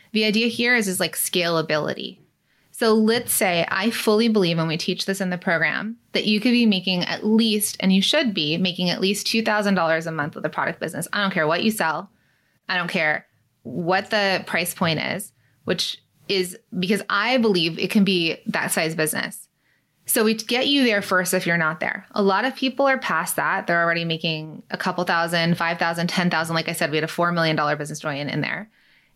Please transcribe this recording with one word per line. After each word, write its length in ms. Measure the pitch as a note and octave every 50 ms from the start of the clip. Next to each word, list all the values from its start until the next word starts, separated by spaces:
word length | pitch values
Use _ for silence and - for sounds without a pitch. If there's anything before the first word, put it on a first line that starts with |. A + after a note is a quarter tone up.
| _ _
the 140 | - A3 G#3+
idea 240 | G#3+ G3 A3 A#3 A#3
here 260 | A3+ A#3+ A#3+ A#3+ B3
is, 140 | A#3 G3+ F#3+
is, 100 | F3+ F#3
like, 160 | F3+ E3 -
scalability. 1040 | - - - - F3+ E3+ E3+ E3+ D#3+ D#3 D#3 D3+ D3+ D3 D#3 - - - - - - _ _ _ _ _ _ _ _ _ _
So 220 | - - A#3+ A3 G#3+
let's 380 | A3+ A3 G#3+ A3+ B3 A#3 -
say 320 | - - A3 F#3 E3+ E3+ - -
I 200 | - F#3+ G3+ A#3
fully 360 | A3 - - A3 G#3 G#3+ A#3
believe, 320 | A#3 G#3+ G#3+ F3+ E3+ E3+ E3
and 80 | D#3+
we 100 | E3 D#3
teach 300 | E3+ - - F3 - -
this 140 | - F#3+ F#3+
in 100 | F#3+ F3+
the 80 | F3+ F3+
program, 600 | - F#3+ E3+ D#3 D#3+ D3+ - - F#3 A3 A#3 - _ _
that 120 | - F3+ -
you 160 | G#3+ G#3+ G#3
could 100 | G#3+ B3+
be 160 | A#3+ A#3+ A#3
making 380 | G#3+ G3 F#3 F3+ F#3+ F#3 F3+ -
at 200 | - - - -
least, 520 | G#3+ A3 A3+ A#3 A3 G#3 G#3 - - - -
and 140 | - F#3+
you 100 | F#3+ F#3+
should 320 | F#3+ - D4 D4+ D#4 A3+ F#3+
be 220 | F3+ D3+ D3 D#3+
making 340 | F3 F#3 F#3 F3 F3+ F3+ F3
at 100 | - -
least 280 | F#3+ F#3+ G3+ G3+ - -
two 140 | A3+ A3+
thousand 320 | A3 A3 G#3 G#3+ G#3 G3+ F#3+
dollars 320 | F3 E3 D#3+ E3 D#3+ E3 E3+
a 40 |
month 220 | D#3+ D3+ D3 D#3 -
with 100 | - -
a 40 | D3+
product 320 | - E3 C#3 - E3+ -
business. 260 | - E3 F3 - F3 -
I 100 | - G3+
don't 100 | G3+ G3
care 140 | - E3+ D#3
what 160 | D3+ E3 F3
you 80 | G#3+ A3
sell. 400 | G#3+ - E3+ D#3+ D3 E3 G3 - _ _ _ _ _ _ _ _ _ _ _ -
I 80 | F#3
don't 140 | F3+ F3 E3+
care 360 | - F3+ D#3 D3+ D3+ - - _ _ _ _ _ _ _
what 480 | _ C3 - F3+ E3+ E3 F#3 G3 G3+ -
the 320 | A3+ G#3 G3+ G3 F#3 E3 -
price 280 | - - E3+ F3 E3+ -
point 240 | - F#3 E3 D#3 -
is, 340 | - - - G3 - - _ _ _ _ _ _ _
which 360 | - F3+ E3+ - - - - _ _ _ _ _ -
is 300 | G3+ F#3+ F3+ F3+ - - _ _ - F#3
because 220 | F#3 F3 G#3+ G3 - -
I 300 | G3+ G3+ G#3+ A#3+ C4 C4
believe 400 | A3+ A3 F#3+ F3+ D#3+ E3 D#3+ -
it 120 | - F3
can 120 | - G#3+
be 360 | G3 G3 F#3 F3 E3 D#3+ - - _
that 260 | - - D#3+ - F3
size 240 | - F#3+ E3 D#3+ D#3+
business. 520 | E3 D#3 D3+ - - - - - - - _ _ _ _ _ _ _ _ _ _ _ _
So 180 | - - A#3+ G#3+
we 100 | A3 A3
get 320 | A3 - - A#3 B3 C4
you 160 | C#4 C#4+ C#4+ C4
there 160 | A#3 G#3 G3+
first 320 | G3 - F#3+ F3+ F3+ F3
if 140 | F#3 F#3 F3
you're 100 | F3 E3+
not 220 | E3+ D#3+ D#3 E3+ -
there. 260 | - - - G3 - _
A 120 | - G#3
lot 220 | G3 G3 F#3+ G3 A#3
of 120 | C4 -
people 300 | - C4+ C4 B3+ - C#4
are 120 | C4+ C4+ B3+
past 380 | - - E3+ D#3+ F3 - -
that. 300 | D#3+ D3 D#3 F#3 F#3+ F#3+ -
They're 140 | E3+ E3+
already 220 | E3+ E3+ E3 E3+ E3+
making 600 | E3 E3 D#3+ F3 E3 D#3+ D#3 D#3 D#3 D3+ - - -
a 60 | -
couple 280 | - - F#3 F3+ F3+ F3
thousand, 520 | - F3 E3 E3+ E3 F3 E3+ E3 E3+ F3
five 220 | - E3+ E3 F3 E3+
thousand, 300 | F3 E3+ E3+ E3+ E3+ F3
ten 200 | - F#3+ F3 F3+
thousand. 280 | E3+ D#3+ E3 E3 E3
Like 120 | E3 D#3+ F3
I 40 |
said, 180 | E3 - F3 D3
we 60 | D#3
had 80 | D#3 D#3
a 40 | D#3
four 220 | - - E3+ E3+
million 240 | F3 E3+ E3 D#3+ D#3
dollar 220 | D#3 D3+ D3 D3+
business 240 | D3 D3 D3+ D3+ -
join 280 | - D#3 C#3+ C#3 D3 D#3
in 120 | - D3+
there. 280 | - - - E3 G#3+ - _ _ _ _ _ _ _ _ _